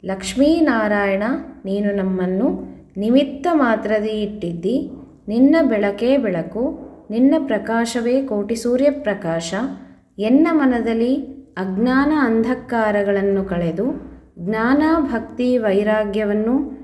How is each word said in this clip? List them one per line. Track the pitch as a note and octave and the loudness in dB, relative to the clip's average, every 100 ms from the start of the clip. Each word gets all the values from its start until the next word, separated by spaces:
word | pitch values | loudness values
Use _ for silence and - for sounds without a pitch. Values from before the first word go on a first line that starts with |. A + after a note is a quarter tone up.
ಲಕ್ಷ್ಮೀನಾರಾಯಣ, | F3+ F#3+ - - C#4+ E4 D4+ A3+ G#3+ G#3 G3+ G3 G#3+ D#4 - - F#3+ | -6 -8 -6 2 2 4 2 2 2 2 2 0 -2 -4 -8 -12 -6
ನೀನು | G3 G3+ G3+ | -2 -2 -2
ನಮ್ಮನ್ನು | F#3+ F#3 F3+ F#3 C4 F#4 - - - - | -2 -2 0 0 0 -2 -8 -18 -16 -6
ನಿಮಿತ್ತ | G#3+ B3+ C#4 - F4 | 2 2 2 -2 -2
ಮಾತ್ರದಿ | E4 B3 A3 G#3+ G#3+ G#3+ G#3+ | 2 2 0 0 -2 -2 -4
ಇಟ್ಟಿದ್ದಿ. | G3+ G#3 E3+ E3+ F3+ C4 - - - - - | -6 -6 -8 -4 -2 -2 -4 -12 -20 -20 -6
ನಿನ್ನ | A3 C4+ E4 C#4+ | 4 6 6 4
ಬೆಳಕೇ | A3 G3+ G3+ A#3 C#4 | 2 0 0 2 2
ಬೆಳಕು, | A3 F3 E3 G#3 C4 - - - - | 2 -2 -4 -4 -4 -6 -14 -20 -8
ನಿನ್ನ | G#3+ C4 D#4+ - | 2 4 4 0
ಪ್ರಕಾಶವೇ | A3+ G#3+ A3+ A#3 B3 A#3 B3+ C4+ | -2 0 -2 -2 -2 0 0 0
ಕೋಟಿ | G#3 G3+ A3+ | -4 -2 -4
ಸೂರ್ಯ | A#3+ B3 C#4+ C#4+ | 0 2 2 2
ಪ್ರಕಾಶ. | - G3+ E3+ E3 E3+ F#3+ B3+ - - - _ - | -4 -4 -2 -4 -4 -4 -4 -8 -16 -20 _ -6
ಎನ್ನ | G#3 C4 E4 | 2 4 4
ಮನದಲ್ಲಿ | D#4+ C4+ A#3+ A3+ A3+ A#3 C#4 - - - - | 4 2 2 0 0 0 0 -4 -14 -16 -8
ಅಜ್ಞಾನ | F#3+ F#3+ A#3+ C4 C#4+ D#4 | -6 0 2 2 2 2
ಅಂಧಕಾರಗಳನ್ನು | B3+ A3+ A3+ B3+ - A#3+ A3 G#3 G3+ G3 G3 G3 F#3+ | 2 2 0 -2 -2 -2 0 2 0 0 0 0 -2
ಕಳೆದು, | F3 E3+ E3 A#3+ D4 - - - - | -2 -2 -2 -4 -4 -10 -20 -20 -12
ಜ್ಞಾನ | E3+ A3 A#3 C#4 D#4 D#4+ C#4 | -6 -2 2 2 4 2 0
ಭಕ್ತಿ | A3+ A3 - B3 B3 | -2 -6 -4 0 2
ವೈರಾಗ್ಯವನ್ನು | A3 F#3+ G#3 G#3+ G#3 G3+ G#3 G#3 A3 C4 - - | 2 2 2 0 0 -2 0 0 0 0 -2 -8